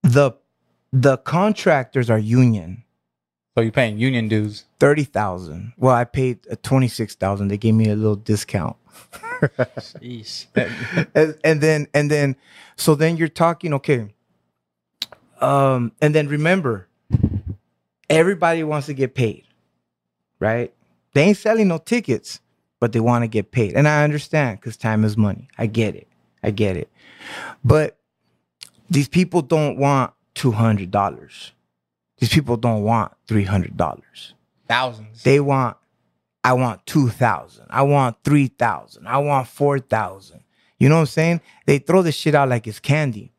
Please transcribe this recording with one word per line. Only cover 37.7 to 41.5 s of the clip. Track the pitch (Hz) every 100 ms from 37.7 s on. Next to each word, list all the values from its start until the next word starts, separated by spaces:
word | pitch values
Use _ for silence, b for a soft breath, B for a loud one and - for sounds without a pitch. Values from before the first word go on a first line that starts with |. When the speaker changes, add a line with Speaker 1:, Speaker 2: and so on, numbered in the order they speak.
| -
Speaker 1:
want | 139 143 127 113
three | - 147 135
thousand. | _ 117 80 - - 90
I | 127
want | 147 139 127
four | - 143 139
thousand." | 127 110 98 98 - - _ _ _ _
You | 131
know | 160
what |
I'm | 156
saying? | - 160 170 b